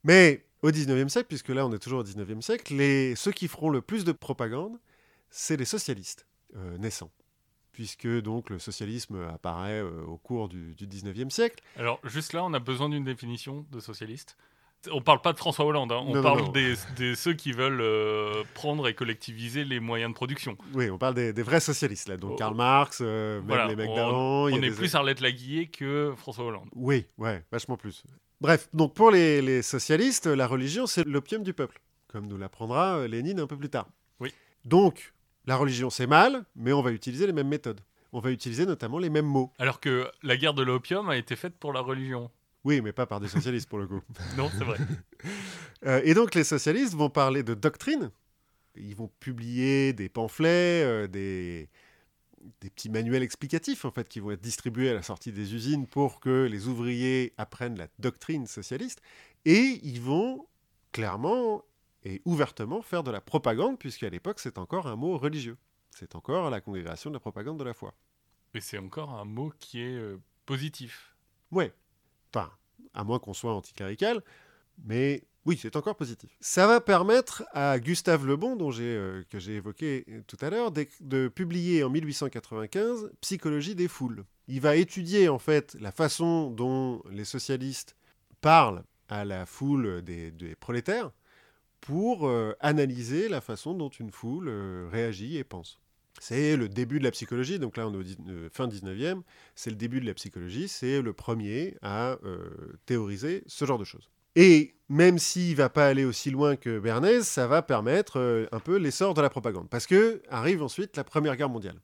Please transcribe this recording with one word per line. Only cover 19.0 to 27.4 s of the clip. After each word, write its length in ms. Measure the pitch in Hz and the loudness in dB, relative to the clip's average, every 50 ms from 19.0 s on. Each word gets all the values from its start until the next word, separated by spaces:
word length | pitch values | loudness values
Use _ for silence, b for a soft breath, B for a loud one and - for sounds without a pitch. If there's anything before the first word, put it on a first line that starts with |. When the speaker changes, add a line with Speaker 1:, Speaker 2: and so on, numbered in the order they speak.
| 127 113 110 - - - 113 110 117 117 120 143 147 | -4 -4 -4 -6 -10 -14 -12 -10 -10 -6 -4 -4 -4
Speaker 2:
les 160 | 139 131 120 | -2 -4 -4
moyens 320 | 113 117 117 113 117 117 | -4 -4 -4 -2 -4 -4
de 20 | 110 | -4
production. 420 | - 127 127 143 - - 131 101 - 104 92 139 | -6 -6 -6 -6 -6 -6 -10 -10 -10 -14 -6 -2
Speaker 1:
Oui, 140 | 131 123 104 | 0 0 0
on 80 | 92 92 | 0 0
parle 160 | 127 131 127 | -2 0 0
des, 180 | 120 120 113 | 0 -2 0
des 100 | 104 113 | -2 -4
vrais 160 | 117 113 147 165 | 0 2 2 2
socialistes, 480 | - - 143 - 147 135 101 - - 101 | 4 2 -2 0 -2 -4 -4 -6 -8 -8
là. 80 | 95 | -8
Donc 160 | 92 95 98 - | -6 -6 -6 -4
Speaker 2:
Oh. 20 | |
Speaker 1:
Karl 180 | - 113 110 110 | -4 -4 -2 0
Marx, 440 | 113 123 127 135 139 143 - - - | 2 4 6 6 6 4 4 -2 -6
euh, 380 | 123 110 107 110 107 107 107 104 | -4 -2 -2 -2 -2 -4 -4 -6
même 80 | 95 - | -4 0
Speaker 2:
Voilà, 180 | 131 127 113 | 0 2 2
Speaker 1:
les 80 | 107 107 | 0 0
mecs 140 | 107 107 110 | -2 -4 -2
Speaker 2:
on, 60 | 110 | 0
Speaker 1:
d'avant, 520 | 120 117 120 123 127 131 131 139 139 143 143 | 0 2 2 2 0 2 2 2 2 2 2
il 40 | |
y 20 | 131 | 2
a 60 | 127 | 2
Speaker 2:
on 20 | |
est 80 | 131 127 | 2 0
Speaker 1:
des 60 | 110 | 0
Speaker 2:
plus 180 | 110 185 170 - | 0 -2 0 2
Arlette 260 | 151 139 135 135 135 | 2 2 2 0 2
Laguillet 460 | 131 127 123 123 123 135 143 160 170 | 0 -2 -2 -2 -8 -6 -4 -4 -4
que 480 | 160 - - 139 139 143 147 147 147 135 | -6 -8 -8 -6 -2 -2 0 -2 -2 -4
François 280 | - - - 113 117 123 | -8 -12 -14 -10 -8 -6
Hollande. 240 | 117 110 95 98 107 - | -6 -8 -8 -12 -14 -12
Speaker 1:
Oui, 300 | 123 127 127 143 123 95 _ _ - | -6 0 2 2 2 0 _ _ -6
ouais, 260 | 110 113 104 87 | -4 -4 -4 -4